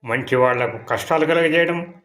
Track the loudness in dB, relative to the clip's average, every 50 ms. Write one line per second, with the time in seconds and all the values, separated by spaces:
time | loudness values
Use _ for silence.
0 | -6 -4 -4 -4 -2 0 2 2 4 2 2 0 -2 -4 -4 -8 -6 -4 -4 -4
1 | 0 0 0 0 2 2 2 2 2 2 2 2 2 0 0 -6 -8 -10 -16 -20
2 | _